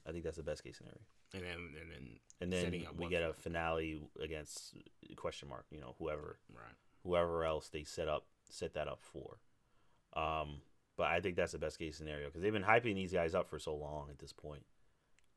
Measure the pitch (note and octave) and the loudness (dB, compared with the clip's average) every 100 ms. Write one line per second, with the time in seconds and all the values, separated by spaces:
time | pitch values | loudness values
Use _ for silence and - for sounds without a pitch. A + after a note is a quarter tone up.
0 | - E2+ E2 D#2+ D2+ D2 - - - - | -8 -4 -4 -4 -4 -4 -6 -14 -16 -16
1 | - - _ F#2+ F2+ E2+ F2 D2 E2 D2+ | -20 -20 _ -8 -6 -6 -8 -10 -12 -12
2 | C2 A1 - - F2+ F2+ F2 E2+ D#2+ D#2 | -12 -14 -20 -6 0 2 2 0 -2 -4
3 | E2+ F2 E2 D#2 - E2 E2 E2 E2 D#2 | 0 2 2 0 -2 0 4 2 2 -2
4 | D2 - D#2 D#2 D2 - - - - - | -6 -6 -4 -4 -6 -10 -10 -14 -18 -18
5 | - - E2+ - C#2 B1+ - D2+ B1+ - | -16 -6 -4 -4 -8 -10 -10 -12 -10 -4
6 | D#2+ D2+ D2+ - - A#1 A1+ - _ - | -2 -2 -4 -10 -14 -16 -16 -18 _ -10
7 | F#2 F2 E2+ E2 E2 D#2 - D#2 D2 - | 4 6 6 6 4 4 0 -6 -6 -2
8 | D#2 D2+ - _ - - E2 D#2+ C#2+ C2+ | 2 2 0 _ -18 -6 -4 -2 -2 -4
9 | - D2 C2 A1 - _ _ _ - - | -8 -10 -10 -14 -20 _ _ _ -20 -20
10 | _ - D#2+ D#2 D2+ C#2+ - - _ - | _ 0 2 2 0 -4 -12 -20 _ 2
11 | D#2 F2 F#2 F2+ E2+ D#2+ D#2 - D#2+ D2 | 4 4 4 4 2 2 -2 -2 -4 -4
12 | D#2 D2 C#2+ E2 G2 G#2+ F#2+ A#2 A#2+ F#2+ | -6 -4 -4 2 2 4 4 4 4 2
13 | F#2 F2+ E2+ F2+ F2 D2+ - D2+ D2 D2+ | 2 4 6 4 2 -2 -4 -4 -2 -4
14 | C#2+ C#2+ D2+ - D2+ D2 - _ - _ | -6 -10 -14 -12 -12 -12 -14 _ -20 _
15 | _ _ - | _ _ -20